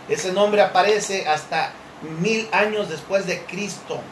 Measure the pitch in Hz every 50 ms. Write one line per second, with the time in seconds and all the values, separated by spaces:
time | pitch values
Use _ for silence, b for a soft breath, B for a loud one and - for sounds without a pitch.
0 | B B 147 151 - 185 185 196 208 208 208 202 196 185 - 185 180 202 214 202
1 | 190 - 196 190 190 151 156 151 - - 170 160 - - - - - - - -
2 | - 160 160 160 175 214 226 226 214 - 175 190 208 214 214 214 202 170 160 147
3 | 139 - 185 202 190 175 175 - - - 180 180 208 196 - - - - 156 131
4 | - -